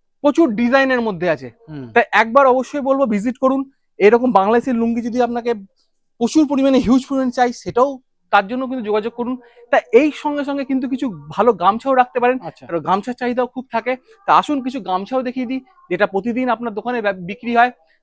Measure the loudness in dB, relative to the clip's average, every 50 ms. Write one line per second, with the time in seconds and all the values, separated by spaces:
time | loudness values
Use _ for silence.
0 | _ _ _ _ 0 0 2 4 2 2 2 0 0 2 2 2 2 2 0 0
1 | -2 -2 -4 -2 -2 -2 -2 -2 -6 -12 -18 _ _ -16 -14 -14 -8 -2 0 0
2 | 2 2 2 0 2 2 4 4 4 6 4 2 0 -4 -6 -4 -2 0 0 2
3 | 2 0 0 0 -2 -4 -2 0 0 0 0 0 -4 -6 _ _ _ _ _ 2
4 | 4 6 6 4 4 2 2 2 2 2 2 0 0 0 -2 -2 -2 -2 -2 -4
5 | -4 -4 -2 -2 -2 -2 -2 -4 -4 -4 -4 -6 -8 -16 _ _ _ _ _ _
6 | _ _ _ -4 -2 0 2 2 2 2 2 2 2 4 4 2 4 4 2 2
7 | 2 0 -2 -2 -2 -2 0 0 0 0 -2 -4 -8 -4 0 0 0 0 0 -4
8 | _ _ _ _ _ _ 0 2 2 0 -4 -6 -6 -6 -6 -6 -4 -2 0 0
9 | -2 -2 -6 -6 -6 -6 -6 -8 -10 -16 _ _ -4 _ 0 0 2 4 6 6
10 | 6 4 0 -4 -6 -6 -4 -4 -4 -4 -4 -6 -4 -4 -4 -4 -4 -4 -4 -4
11 | -6 -6 -8 -8 -14 -8 -4 0 2 2 2 2 2 2 2 2 0 0 2 2
12 | 2 2 0 0 2 2 2 0 -4 -12 -14 _ -10 -6 -6 -4 -2 0 0 0
13 | -2 -4 -8 -6 -4 -4 -2 -2 -2 -4 -6 -10 -10 _ -6 -6 -4 -4 -6 -6
14 | _ _ -20 _ _ 2 4 4 4 2 -2 -4 -4 -6 -8 -8 -6 -4 -4 -4
15 | -4 -4 -4 -4 -4 -4 -6 -6 -6 -6 -6 -8 -10 _ _ _ _ -6 -4 -2
16 | -2 -2 -2 -2 -4 -4 -4 -4 -2 -2 -4 -4 -6 -8 -8 -8 -8 -6 -6 -4
17 | -4 -4 -4 -6 -8 -12 -12 -10 -6 -2 2 2 2 2 0 _ _ _ _ _